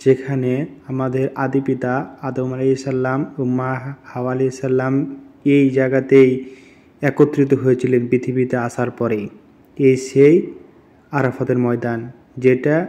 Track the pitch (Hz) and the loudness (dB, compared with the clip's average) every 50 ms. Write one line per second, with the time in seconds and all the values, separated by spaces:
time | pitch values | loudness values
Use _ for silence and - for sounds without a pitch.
0 | - 131 131 131 - 139 139 131 127 127 127 139 160 - - - - - 131 131 | 2 2 2 2 0 -4 -4 -2 -2 -2 -2 -2 -4 -8 -12 -16 -12 -8 -6 -4
1 | 131 127 127 131 135 131 - 135 135 131 135 139 135 - 131 123 - 123 127 139 | -4 -4 -2 -2 -4 -4 -4 -4 -4 -2 -2 -2 -2 -2 -4 -2 -4 -4 -4 -4
2 | 127 - - - 143 135 127 127 127 131 131 131 131 135 135 135 - 139 131 127 | -6 -8 -14 -12 -10 -8 -6 -6 -6 -6 -4 -2 0 0 0 0 -4 -4 -4 -2
3 | 127 131 131 135 165 - - 143 131 127 123 127 127 131 131 123 127 139 139 - | -2 -2 -2 -2 -4 -6 -6 -6 -4 -2 -2 -2 -4 -4 -6 -6 -8 -12 -14 -16
4 | - - - 123 123 127 127 131 135 131 131 - - 131 131 127 131 131 135 139 | -20 -14 -10 -6 -6 -4 -2 -2 -2 -4 -4 -6 -4 -2 -2 0 0 0 -2 -2
5 | 139 - - - - - _ _ - 143 139 143 139 135 127 135 131 127 135 131 | -2 -4 -8 -14 -18 -20 _ _ 0 2 4 4 4 2 2 0 0 2 0 0
6 | 131 - 135 135 131 127 127 131 - - - - - - _ _ _ _ _ _ | 2 4 6 6 6 6 4 -2 -6 -12 -18 -20 -20 -20 _ _ _ _ _ _
7 | 147 139 - - 147 147 - 143 139 135 139 - 127 131 127 127 - 127 127 120 | -4 -2 2 2 2 2 4 0 2 2 2 2 2 2 2 2 2 0 0 0
8 | 120 120 131 127 127 131 123 131 127 127 131 123 117 117 - - 120 123 - - | 2 0 0 0 0 -2 -2 -2 -2 -2 -2 -2 -4 -4 -4 -4 -4 -4 -4 -4
9 | 120 113 110 104 101 104 - - _ _ _ _ _ _ _ - 139 131 131 127 | -2 -2 -2 -4 -4 -8 -12 -18 _ _ _ _ _ _ _ 2 4 4 4 2
10 | - - - 135 143 147 170 196 - - - - - - _ - _ _ _ _ | -2 0 4 6 6 8 6 4 2 -2 -10 -18 -20 -20 _ -20 _ _ _ _
11 | _ _ 151 139 131 127 120 - 127 127 123 123 123 120 120 117 123 120 117 117 | _ _ -4 -2 -2 -2 -2 -4 -2 -2 0 0 0 0 -2 -2 -4 -6 -6 -6
12 | 117 123 - - _ _ _ 127 123 127 127 123 135 147 151 165 185 | -8 -12 -16 -20 _ _ _ 0 2 2 2 2 2 0 0 0 -2